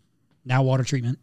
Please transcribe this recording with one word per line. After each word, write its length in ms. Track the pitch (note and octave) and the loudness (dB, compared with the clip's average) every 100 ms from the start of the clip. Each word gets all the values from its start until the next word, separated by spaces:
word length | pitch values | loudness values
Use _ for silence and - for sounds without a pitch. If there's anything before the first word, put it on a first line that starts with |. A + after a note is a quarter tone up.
| _ _ _ _ B2+ | _ _ _ _ -2
now 160 | B2+ | 0
water 220 | C3 C3 | 2 0
treatment. 340 | A#2+ C#3 A#2+ - | 0 -2 -2 -6